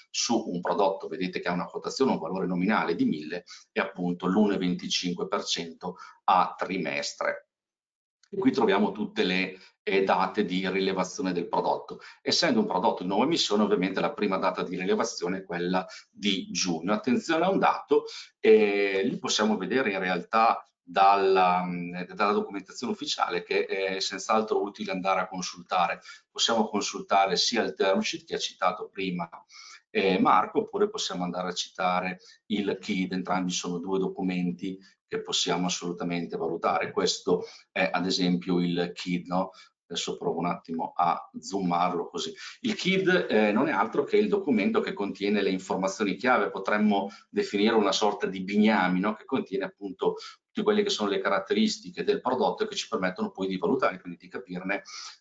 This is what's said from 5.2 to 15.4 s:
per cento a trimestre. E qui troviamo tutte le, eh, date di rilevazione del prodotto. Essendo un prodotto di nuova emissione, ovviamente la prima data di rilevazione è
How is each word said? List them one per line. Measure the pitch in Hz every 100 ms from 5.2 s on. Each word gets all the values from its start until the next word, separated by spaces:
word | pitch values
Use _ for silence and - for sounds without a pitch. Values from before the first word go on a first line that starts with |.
| -
per | 98
cento | - - 85 80 90 - - -
a | - 92 - -
trimestre. | 101 92 78 71 71 - 71 - _ _ _ _ _ _ _ _ -
E | 190
qui | 127
troviamo | 123 107 98 98
tutte | 107 92 110
le, | 92 92 95 - - _
eh, | - 95
date | 95 92 - -
di | 92 90 95
rilevazione | 95 95 92 90 - 92
del | 87 85
prodotto. | - - - - 87 - -
Essendo | 131 - 165 113
un | 101
prodotto | 90 104 -
di | 92
nuova | 113
emissione, | 139 170 - 104
ovviamente | 104 - 95 95
la | 113
prima | - 101 95
data | 95 95
di | 90 90
rilevazione | 92 110 113 - 87
è | 92